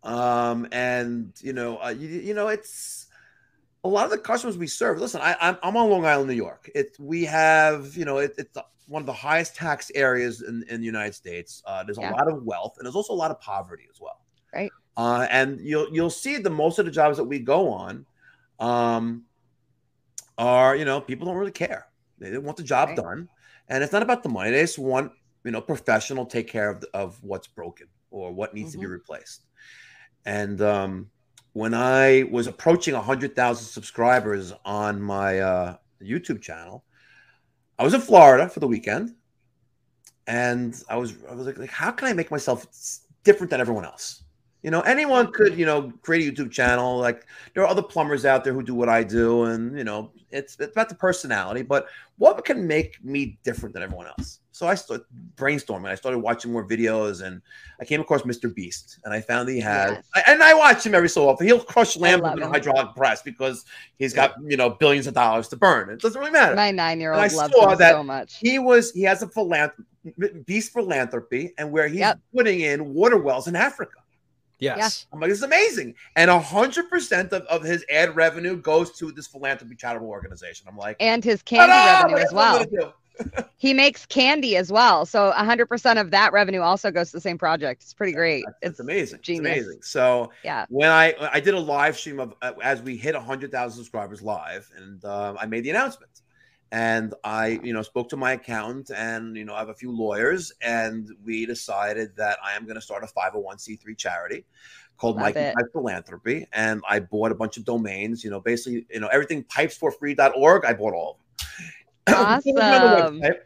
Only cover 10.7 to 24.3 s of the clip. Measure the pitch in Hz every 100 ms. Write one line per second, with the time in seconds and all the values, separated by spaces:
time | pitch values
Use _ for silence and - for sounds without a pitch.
10.7 | 117 113 110 104 98 92 87 85 - 98
11.7 | 95 95 104 92 107 147 151 113 87 104
12.7 | _ 123 175 208 202 160 151 - 98 90
13.7 | 87 _ _ - - _ _ _ - 196
14.7 | _ _ - 117 120 127 131 135 135 127
15.7 | 151 151 160 170 165 269 285 196 156 156
16.7 | 165 180 151 151 143 127 139 120 156 180
17.7 | 98 92 107 139 _ _ _ _ _ 117
18.7 | 120 117 117 117 117 117 _ _ _ _
19.7 | _ _ _ _ - - - 120 123 131
20.7 | 139 151 139 143 123 175 185 196 190 175
21.7 | - - _ _ _ 95 117 143 139 147
22.7 | 131 143 156 85 104 175 _ _ _ _
23.7 | 131 143 202 233 240 240